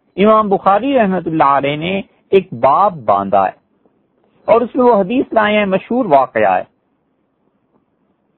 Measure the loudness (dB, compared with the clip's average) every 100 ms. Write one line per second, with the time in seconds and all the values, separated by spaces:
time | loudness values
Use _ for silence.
0 | _ -2 2 2 0 -2 0 0 0 0
1 | 0 -2 -4 0 2 2 -2 -4 -6 -6
2 | -8 _ _ -2 -2 -2 0 2 0 -2
3 | -2 -2 0 0 0 -4 _ _ _ _
4 | _ _ _ _ 0 0 0 0 2 2
5 | 0 -2 -2 -2 0 0 0 -4 -4 -4
6 | 0 2 2 0 0 0 -4 _ _ _
7 | _ _ _ _ _ _ _ _ _ _
8 | _ _ _